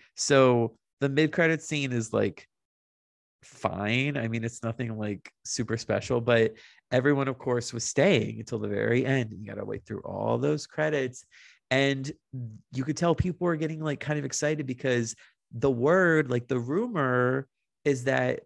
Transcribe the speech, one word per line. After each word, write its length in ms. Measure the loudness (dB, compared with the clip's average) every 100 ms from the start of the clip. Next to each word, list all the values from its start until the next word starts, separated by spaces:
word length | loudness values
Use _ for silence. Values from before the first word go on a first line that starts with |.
| _ -6
So 600 | 4 8 8 6 2 -4 _ _
the 80 | 0
mid 220 | 2 2
credit 300 | 2 2 0
scene 300 | -2 -4 -2
is, 200 | -2 0
like, 360 | 0 0 -2 -14 _ _ _ _ _ _ _ _ _
fine. 720 | -20 -6 -4 -2 -2 0 -2 -4
I 120 | -4
mean, 160 | -4
it's 180 | -6 -6
nothing, 340 | -8 -6 -8 -6
like, 340 | -6 -8 -12 _
super 320 | -8 -6 -4 -4
special, 440 | -2 -2 0 -2
but 340 | 4 4 4 0 -16 _ _
everyone, 380 | 2 2 2 0
of 100 | -4
course, 340 | -2 -2 -4
was 120 | -8
staying 560 | -2 2 4 4 0 -6
until 180 | -8 -6
the 100 | -4
very 360 | -2 2 2
end. 280 | 2 0 -2
And 80 | -8
you 40 | -12
gotta 180 | -10
wait 200 | -8 -10 -10
through 140 | -10
all 380 | -8 -4 -2 0
those 280 | 0 -2 -6
credits. 580 | -4 -2 -2 -4 -8 -20 -20 -20 _ _
And 400 | 0 2 0 -6 -12 _ -12 -12 -14 _
you 120 | -6
could 120 | -4 0
tell 180 | 2
people 300 | 2 0 -2
were 120 | -2 -2
getting, 240 | -4 -4
like, 200 | -4 -4
kind 180 | -4 -4
of 60 |
excited 420 | -4 -4 -2 -2 -4
because 480 | -4 0 0 0 -6 -20 _ _
the 180 | 0 0
word, 600 | 2 4 4 6 4 2
like, 180 | -2 0
the 100 | -2
rumor 880 | 0 -2 -2 0 2 2 2 0 -4 _ _ _
is 200 | 0 0
that, 360 | 2 2 0 -2